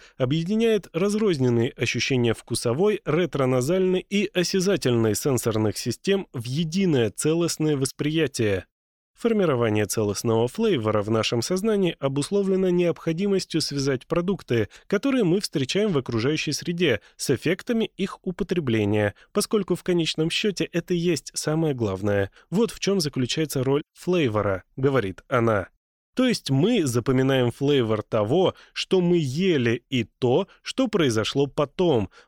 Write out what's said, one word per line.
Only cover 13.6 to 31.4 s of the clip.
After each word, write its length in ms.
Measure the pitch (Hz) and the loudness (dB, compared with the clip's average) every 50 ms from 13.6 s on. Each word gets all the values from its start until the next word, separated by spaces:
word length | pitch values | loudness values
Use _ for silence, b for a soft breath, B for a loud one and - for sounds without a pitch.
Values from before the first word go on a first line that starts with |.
связать 440 | - - 143 143 135 139 135 123 - - | -2 -2 -4 -2 -2 -2 -2 -2 -2 -2
продукты, 600 | - 170 175 180 202 151 - - 123 117 107 - B B B B | -2 -2 0 -2 -2 -4 -2 -2 0 0 0 -2 B B B B
которые 340 | - 208 - 277 269 262 220 | -2 0 0 0 2 2 2
мы 160 | 165 160 208 | 2 2 2
встречаем 540 | 202 - - 156 135 131 - 185 208 220 180 | 0 -2 -4 -4 -2 -2 0 0 0 0 0
в 60 | 139 | 0
окружающей 520 | 123 - 120 113 107 135 156 151 - - | -2 -2 -2 -2 0 0 -2 -2 -2 -4
среде, 500 | 139 - - - 180 170 180 156 117 98 b b b | -6 -6 -6 -6 -4 0 0 0 0 0 b b b
с 140 | b - - | b -2 0
эффектами 600 | 135 110 - 143 180 - - - 247 226 220 - _ | 0 0 0 -2 -2 -2 -2 -4 -2 -2 -2 -4 _
их 220 | - 190 196 - - - | -6 -6 -6 -6 -8 -8
употребления, 920 | 196 180 - 202 - 185 180 156 127 110 110 104 101 104 107 104 104 - b b b | -8 -6 -6 -4 -4 -2 -2 -2 0 0 2 2 2 2 2 0 0 -2 b b b
поскольку 460 | b 208 202 - - 214 190 - 185 | b -4 -2 0 0 -2 0 0 -4
в 80 | 170 - | -4 -2
конечном 440 | - 180 175 160 156 - - 160 165 | -2 0 0 0 -2 -2 -2 -2 -2
счете 360 | - - - 214 180 - 160 | -2 -2 -2 -2 -2 -2 -6
это 300 | - - 175 - - 180 | -4 -4 -6 -4 -2 -2
и 20 | |
есть 340 | 175 165 180 170 135 - - - | 0 0 0 -2 -2 -4 -8 -10
самое 380 | - - 151 151 160 165 156 139 | -6 -4 -2 0 0 0 0 0
главное. 600 | 123 117 101 95 92 98 104 101 101 98 95 b b b b | 0 -2 -2 -2 -2 -2 0 2 0 0 -2 b b b b
«Вот 220 | 165 190 233 202 - | 0 0 0 0 -2
в 80 | - | -4
чем 180 | - 190 196 196 | -2 0 0 0
заключается 640 | 151 147 - 139 127 117 - - 160 143 - 139 127 | 0 -2 -2 -2 -2 -2 -2 -2 -4 -4 -2 -2 0
роль 200 | 131 135 147 - _ _ | 0 0 0 -2 _ _
флейвора», 720 | - - - 180 180 156 120 107 107 98 101 95 92 - _ - | -10 -4 -2 0 2 2 2 2 0 0 0 -2 -4 -6 _ -8
говорит 480 | - 131 143 139 131 101 98 92 - - - | 0 0 2 2 2 0 -2 -6 -10 -8 -2
она. 400 | - 123 117 117 110 101 87 - _ _ _ _ _ _ _ _ - | 0 2 2 2 2 0 -2 -4 _ _ _ _ _ _ _ _ -2
То 100 | - 254 | 0 0
есть 240 | 254 214 - - - | 0 0 -2 -2 -2
мы 340 | 135 135 151 220 254 226 160 | 0 2 4 4 4 2 2
запоминаем 680 | 135 113 120 113 - 131 131 131 135 135 131 123 120 - | 2 0 -2 0 2 2 2 4 2 4 2 2 2 0
флейвор 500 | - 139 139 147 135 120 107 110 107 107 | 0 0 2 2 2 2 2 0 -2 -2
того, 520 | - - 110 104 104 135 180 190 147 - B B B B | -2 0 0 0 2 2 2 2 2 0 B B B B
что 280 | - - - - 185 | -10 -4 0 0 2
мы 180 | 180 175 175 175 | 2 2 2 2
ели, 640 | 160 131 123 156 190 190 170 139 120 117 113 - _ - | 0 -2 -2 -2 0 2 2 2 2 0 0 -2 _ -4
и 140 | - 127 110 - _ - | -2 -2 -2 -4 _ -2
то, 300 | - 120 123 160 196 b b b b | 0 2 2 2 0 b b b b
что 260 | - - - 262 240 | -10 -2 -2 -2 0
произошло 580 | - 196 160 135 110 110 107 - - 139 | 0 0 2 2 2 0 -2 -2 0 -2